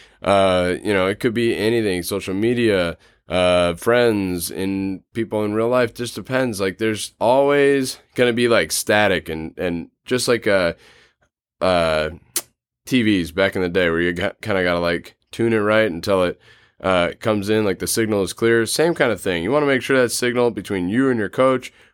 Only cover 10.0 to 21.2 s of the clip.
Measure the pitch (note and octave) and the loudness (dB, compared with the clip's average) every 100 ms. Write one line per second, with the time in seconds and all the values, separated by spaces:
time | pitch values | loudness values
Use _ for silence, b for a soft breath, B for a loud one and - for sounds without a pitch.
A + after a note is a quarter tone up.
10 | - B2+ B2+ A#2 A2+ G2 E2+ - b b | -4 -2 0 0 2 2 0 -4 b b
11 | b b b _ _ - F#2 F2 E2 D#2 | b b b _ _ -4 0 2 2 0
12 | D#2 E2 _ - - _ _ _ - B2+ | -4 -8 _ -10 -10 _ _ _ -2 0
13 | A2 G2 D#2+ E2 G2 G2 F2+ F#2 F2 E2 | 2 2 0 0 0 0 -2 0 2 2
14 | F2 F2 G2 - A2 F#2+ F2 F2 E2+ E2+ | 0 -2 -4 -6 -4 -2 0 0 -2 -4
15 | - - _ - A#2 A2 G#2 A2 A2 E2 | -6 -20 _ -2 0 0 2 2 0 -2
16 | F#2+ F#2+ F2+ - b b b b F#2+ F2+ | -2 0 0 -4 b b b b 0 0
17 | F2 - A2+ G#2 G2 G#2+ G#2 F2+ F2 - | 0 -2 -2 -2 0 0 0 -2 -4 -2
18 | A2 G2+ F#2 - A#2 A#2 A2 - E3 E3 | 0 0 -2 0 2 2 2 0 0 2
19 | C3 G2 G2+ E2+ F2 D3 C#3+ C3 - C3+ | 0 -2 -2 -2 0 0 0 0 0 0
20 | A#2+ - B2 B2 A#2+ A2 F#2+ G2 F2 A#2 | 0 0 -2 0 0 -2 -6 -4 -2 0
21 | C3+ A#2+ | 0 0